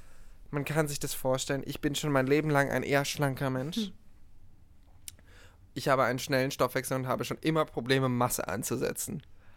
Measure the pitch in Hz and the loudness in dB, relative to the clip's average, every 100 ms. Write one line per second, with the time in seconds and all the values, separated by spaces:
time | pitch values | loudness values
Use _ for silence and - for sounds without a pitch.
0 | - - - - - 147 135 151 151 143 | -16 -16 -16 -16 -8 -4 -2 0 0 -2
1 | 143 - 131 131 - 139 - 143 147 143 | -4 -2 0 0 0 -4 -4 -4 -2 0
2 | 151 139 131 151 156 143 135 123 - 139 | 2 4 6 4 4 4 4 2 2 2
3 | 143 - 143 131 135 127 139 226 202 - | 2 0 0 0 -2 -2 -2 -4 -4 -8
4 | - - - - - - - - - - | -18 -20 -20 -20 -20 -20 -20 -20 -20 -20
5 | - - - - - - - 131 147 135 | -18 -18 -20 -20 -20 -20 -12 -4 2 4
6 | 117 127 - 135 131 - 127 135 131 131 | 4 0 0 0 2 2 0 0 -2 -2
7 | 127 120 - - 156 160 151 151 120 135 | -2 -2 -2 -2 0 2 0 -2 2 4
8 | 131 123 123 - - 98 - 123 139 - | 4 2 2 0 -2 -4 -2 0 0 -2
9 | - 151 - - - | -6 -8 -10 -20 -20